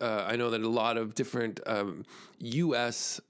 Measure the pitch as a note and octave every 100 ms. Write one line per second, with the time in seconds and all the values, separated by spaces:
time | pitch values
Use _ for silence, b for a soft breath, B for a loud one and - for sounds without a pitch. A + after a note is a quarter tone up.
0 | A#2+ G#2+ G2 A#2+ A#2+ A#2 A2 A#2 A2+ A#2
1 | A2+ A2 B2+ B2 A2+ G2 - G#2+ G2+ E2+
2 | - B B B A#2 C3+ E3+ A#2+ A#2+ A2+
3 | - - -